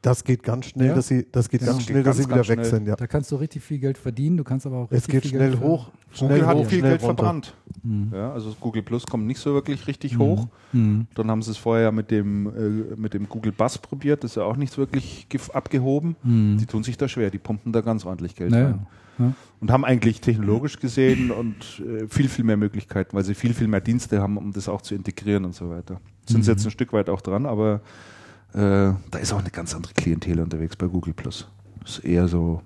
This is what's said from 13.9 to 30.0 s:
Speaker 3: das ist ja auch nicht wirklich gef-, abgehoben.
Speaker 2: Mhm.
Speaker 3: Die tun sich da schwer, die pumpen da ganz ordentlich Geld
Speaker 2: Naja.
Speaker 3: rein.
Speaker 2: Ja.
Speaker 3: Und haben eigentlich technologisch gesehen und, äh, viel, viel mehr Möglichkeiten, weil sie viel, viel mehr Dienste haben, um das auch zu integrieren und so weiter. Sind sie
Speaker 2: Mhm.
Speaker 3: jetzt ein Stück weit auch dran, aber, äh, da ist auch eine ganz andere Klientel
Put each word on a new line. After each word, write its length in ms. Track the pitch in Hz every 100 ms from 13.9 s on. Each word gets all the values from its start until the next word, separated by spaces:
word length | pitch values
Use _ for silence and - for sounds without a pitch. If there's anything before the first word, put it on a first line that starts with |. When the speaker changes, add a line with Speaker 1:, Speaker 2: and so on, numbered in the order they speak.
| 139 139 147
Speaker 3:
das 80 | 117
ist 40 | -
ja 80 |
auch 120 | 98 123
nicht 220 | 139 -
wirklich 500 | 135 139 - - -
gef-, 200 | 135 -
abgehoben. 680 | - - 131 131 143 165 160
Speaker 2:
Mhm. 340 | 123 117 107 104
Speaker 3:
Die 80 | 110
tun 160 | 110
sich 120 | 110 120
da 100 | 135
schwer, 200 | 127 104
die 80 | 95
pumpen 340 | - 107 120
da 80 | 113
ganz 240 | 110 110 95
ordentlich 300 | 90 87 -
Geld 160 | 87
Speaker 2:
Naja. 140 | 117 135
Speaker 3:
rein. 200 | 101 98 - - -
Speaker 2:
Ja. 160 | 123 131 - _
Speaker 3:
Und 120 | 107
haben 120 | 127
eigentlich 380 | 131 127 113 110
technologisch 580 | - 110 104 107 143 -
gesehen 520 | 131 120 131 127 127
und, 500 | 110 117 101 - -
äh, 240 | - 113 110
viel, 220 | - 135
viel 160 | - 113
mehr 100 | 104
Möglichkeiten, 640 | 104 104 - 98 95 98
weil 60 |
sie 100 | 95
viel, 220 | 101 120 113
viel 120 | 113
mehr 140 | 101
Dienste 400 | 104 120 - 104
haben, 160 | 101 101
um 160 | 101
das 160 | 98 -
auch 140 | 98
zu 100 | -
integrieren 500 | 101 98 - 101 101
und 120 | 90 87
so 160 | 87
weiter. 280 | 85 - 92 - _ -
Sind 160 | 113
sie 80 | 110
Speaker 2:
Mhm. 60 | 104
Speaker 3:
jetzt 80 | 107
ein 40 |
Stück 220 | - 123
weit 160 | 110 92
auch 120 | 95
dran, 260 | - 98 139
aber, 340 | 107 107 104 - - - - - - _
äh, 400 | 101 101 98 98 95 -
da 80 | -
ist 140 | -
auch 60 | 104
eine 100 | 92
ganz 240 | - 85
andere 200 | 80 82
Klientel 440 | -